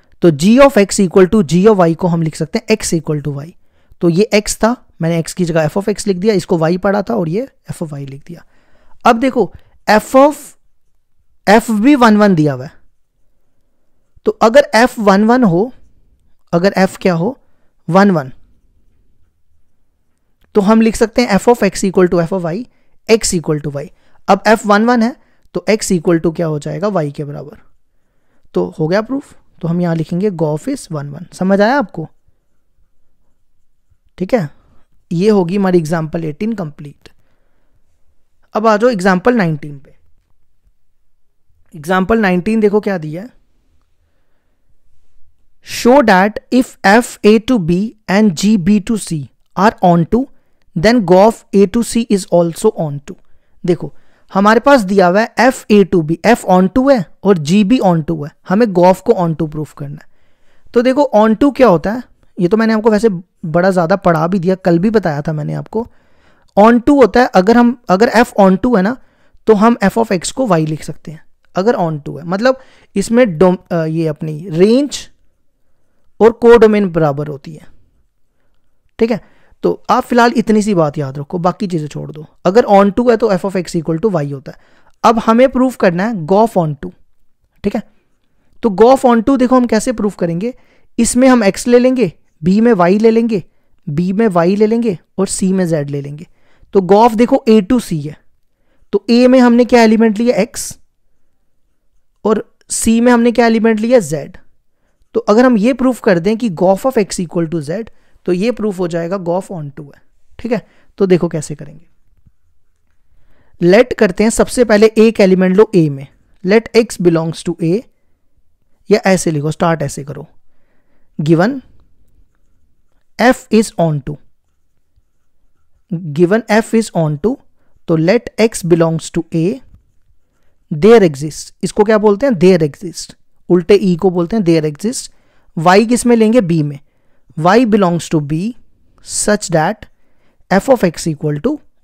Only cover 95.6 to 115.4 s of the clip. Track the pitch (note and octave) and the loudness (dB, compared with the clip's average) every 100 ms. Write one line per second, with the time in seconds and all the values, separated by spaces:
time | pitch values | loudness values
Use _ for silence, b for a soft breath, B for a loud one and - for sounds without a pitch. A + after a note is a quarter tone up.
95.6 | F3 D#3+ C#3+ C#3+ C#3 D3 F3 _ _ _ | -2 -4 -4 -8 -10 -16 -20 _ _ _
96.6 | _ G3+ F3 G3+ A3+ G#3+ A#3+ C4+ B3+ A3 | _ -2 4 4 4 2 0 0 4 2
97.6 | F#3 B3 - D#3+ C#3+ D3+ _ _ _ _ | 4 -4 -4 -8 -8 -16 _ _ _ _
98.6 | _ _ _ G3+ - A#3 B3 C4 B3 A#3+ | _ _ _ -6 2 4 4 6 4 4
99.6 | A#3 A#3+ A3 A3 A3+ G3+ A#3+ A#3+ A3 - | 4 4 4 4 2 0 -2 -2 -4 -8
100.6 | - - _ _ _ _ _ _ _ _ | -14 -16 _ _ _ _ _ _ _ _
101.6 | _ _ _ _ _ _ G#3 G#3+ - _ | _ _ _ _ _ _ -4 -4 -6 _
102.6 | _ - - A3+ A#3+ A#3+ A#3 A3+ A#3 A3+ | _ -4 0 2 2 2 2 2 0 2
103.6 | A3+ A3 A3+ B3+ D3+ D3+ - - - _ | 0 0 2 0 0 -8 -10 -20 -20 _
104.6 | _ _ _ _ _ A3+ - G#3+ B3+ A3+ | _ _ _ _ _ -4 0 2 4 2
105.6 | A3+ C4+ B3+ A#3+ - E3+ F3 A3 A#3+ D#3 | 0 0 -2 -2 0 0 -2 -4 -6 0
106.6 | F#3 F#3+ C4+ A#3 G3 - E3+ F3 E3 E3 | 0 0 -2 -2 -4 -6 -6 -6 -4 -6
107.6 | C#3 F#3+ A3 - _ _ - F3+ A3+ A3+ | -8 -10 -12 -20 _ _ -4 -2 -2 -2
108.6 | G#3+ F#3 F3 E3+ E3+ G3 F3 F3 F#3+ F3+ | -6 -4 -6 -4 -6 -6 -4 -6 -6 -12
109.6 | D3 - C#3+ _ _ _ - - A#3 A3 | -12 -16 -20 _ _ _ -20 -14 -6 -6
110.6 | - _ _ - G3 F3 F3 D#3+ - D3 | -6 _ _ -4 0 2 0 -6 -10 -14
111.6 | D3 D3+ - _ _ _ _ _ _ _ | -16 -20 -20 _ _ _ _ _ _ _
112.6 | _ _ _ _ _ - - - _ - | _ _ _ _ _ -20 -20 -20 _ -2
113.6 | F3 G3+ B3+ - G#3 F3+ G#3+ - G3+ - | 2 4 2 2 0 2 -2 0 -2 0
114.6 | A3+ G#3 A3 A3 A3+ A3 F#3+ F#3 | 2 4 4 4 2 4 2 4